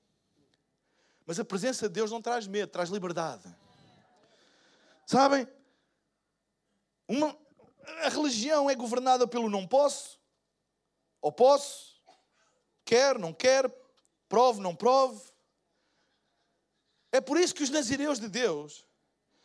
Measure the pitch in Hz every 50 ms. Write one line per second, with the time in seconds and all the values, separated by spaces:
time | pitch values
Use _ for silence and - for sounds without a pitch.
0 | _ _ _ _ _ _ _ _ _ _ _ _ _ _ _ _ _ _ _ _
1 | _ _ _ _ _ - 165 190 220 - 190 196 170 262 254 - 226 208 165 202
2 | 220 208 226 233 208 233 240 240 214 196 196 208 196 - - 180 180 165 196 208
3 | 180 180 165 170 165 156 123 104 - 180 170 _ _ _ _ _ _ _ _ _
4 | _ _ _ _ _ _ _ _ _ _ _ _ _ _ _ _ _ _ _ _
5 | _ - - 247 269 277 277 277 240 - - _ _ _ _ _ _ _ _ _
6 | _ _ _ _ _ _ _ _ _ _ _ _ _ _ _ _ _ _ _ _
7 | _ - 214 285 311 302 - - _ _ _ _ _ _ _ _ - - 320 330
8 | 320 277 - 285 302 285 240 214 220 294 311 294 277 277 269 233 247 226 240 247
9 | 254 262 254 254 247 - 233 240 233 214 202 196 190 170 247 269 285 - - -
10 | - - - _ _ _ _ _ _ _ _ _ _ _ _ _ _ _ _ _
11 | _ _ _ _ - 147 147 - 240 269 285 277 - - - - - - - _
12 | _ _ - _ _ _ _ _ _ _ _ _ _ _ _ _ _ - 226 240
13 | 269 277 262 233 180 165 160 - - 254 262 269 262 247 - - - _ _ _
14 | _ _ _ _ _ - 190 220 254 262 226 202 196 180 170 - 202 240 254 269
15 | 269 262 226 208 - - _ _ _ _ _ _ _ _ _ _ _ _ _ _
16 | _ _ _ _ _ _ _ _ _ _ _ _ _ _ _ _ _ _ _ _
17 | _ _ - 269 262 - 294 330 359 - - - 294 240 277 311 269 208 277 277
18 | 285 302 285 226 220 214 170 240 247 202 160 147 147 147 - - - _ _ _
19 | _ _ _ _ _ _ _ _